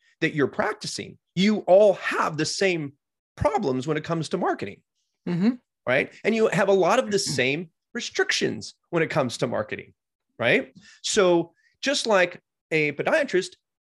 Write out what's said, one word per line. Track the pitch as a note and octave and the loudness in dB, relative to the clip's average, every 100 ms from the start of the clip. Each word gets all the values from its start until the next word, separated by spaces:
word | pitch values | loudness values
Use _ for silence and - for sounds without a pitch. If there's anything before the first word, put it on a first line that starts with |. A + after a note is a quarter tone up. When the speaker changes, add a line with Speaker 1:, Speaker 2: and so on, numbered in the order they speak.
| _ - | _ -4
Speaker 1:
that | D#3+ | -2
you're | D3+ C3 | 0 0
practicing, | - G#4+ G#4 - - G2 - _ | 0 -4 -4 -10 -10 -12 -16 _
you | E3+ G3+ G#3 | 0 2 2
all | - F#3+ G#3+ | 6 6 6
have | E3+ - D#4+ G3+ D3+ | 4 -2 -2 -2 -2
the | |
same | D#3 - G3 E3 C#3+ - _ _ _ - | -4 0 0 0 -4 -12 _ _ _ -2
problems | D4 G#4 D3+ B2+ C#3+ | 0 0 0 -2 -2
when | D3+ | -4
it | |
comes | D3+ E3 D3+ | -4 -6 -4
to | F#3 | -4
marketing, | F4 E4 G2+ - _ _ _ _ F3+ | -4 -4 -8 -14 _ _ _ _ -6
Speaker 2:
Mm-hmm. | E3+ G#3+ B3 _ _ A#2+ | 0 0 -2 _ _ -2
Speaker 1:
right? | C3 - - | -2 -2 -4
And | - | -2
you | A3+ A3 | 0 2
have | E3 G3 | 2 2
a | |
lot | G3 E3+ A#3+ | 4 4 2
of | A3 | 0
the | G3 | -2
Speaker 2:
<clears throat> | |
Speaker 1:
same | - C3 B2+ D3 F3+ _ _ | -2 0 0 -2 -6 _ _
restrictions | A#3 - - F#4+ - B2+ - - - _ | -12 -6 -4 -2 -2 -2 -4 -12 -18 _
when | E3+ | -2
it | D#3+ | 0
comes | D#3+ B2 - | 0 -2 -2
to | B2+ | -4
marketing, | G#2+ - F#2 - _ _ _ _ - | -4 -6 -10 -14 _ _ _ _ -2
right? | A#2 G#3+ C4 - - - | 2 2 0 -14 -20 -10
So | - A3 F3+ F3 E3 _ _ _ | -2 2 4 4 0 _ _ _
just | C4+ C#4+ A3+ | -4 -2 2
like | G3 F3+ - _ _ - | 2 2 -2 _ _ -4
a | D#3 D3+ | -2 0
podiatrist, | D3 D3 D#4 C#4 F3+ F#3+ - _ _ _ | -2 0 0 0 -2 -4 -10 _ _ _